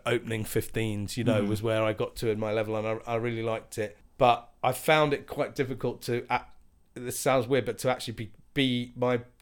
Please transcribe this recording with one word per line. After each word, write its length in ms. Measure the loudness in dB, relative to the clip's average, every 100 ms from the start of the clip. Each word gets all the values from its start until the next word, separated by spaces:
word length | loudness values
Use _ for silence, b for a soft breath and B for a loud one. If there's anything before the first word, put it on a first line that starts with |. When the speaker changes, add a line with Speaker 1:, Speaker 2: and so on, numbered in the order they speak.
| -2
Speaker 1:
opening 380 | -2 -2 -4
fifteens, 760 | -2 -2 -2 -2 -2 -2 -4 -2
you 60 |
know, 160 | 0 2
Speaker 2:
Mm-hmm. 100 | 2
Speaker 1:
was 120 | 0
where 200 | 0 0
I 80 | 0
got 240 | 0 -4 -4
to 140 | -2
in 100 | 0
my 120 | 0
level, 240 | -2 -2 -2
and 80 | -2
I, 100 | -4 -2
I 100 | -2
really 260 | -2 -2
liked 340 | -2 -4 -6 -6
it. 220 | -6 -6 -10 4
But 320 | 6 6 2 -2
I 100 | 0
found 400 | 0 4 6 6
it 140 | 2 -2
quite 280 | -4 -2
difficult 460 | -2 -2 -2 -4 -4
to, 200 | -2 -4 0
a-, 160 | -2 -2 -20 -20 _ _
this 240 | -12 -8 -2
sounds 260 | 2 2 4
weird, 200 | 2 0
but 100 | -2
to 100 | -2
actually 240 | -2 -4
be, 160 | -8 -10 -14 -6
be, 380 | 0 2 2 -2 -2
my 240 | 0 0 -2 _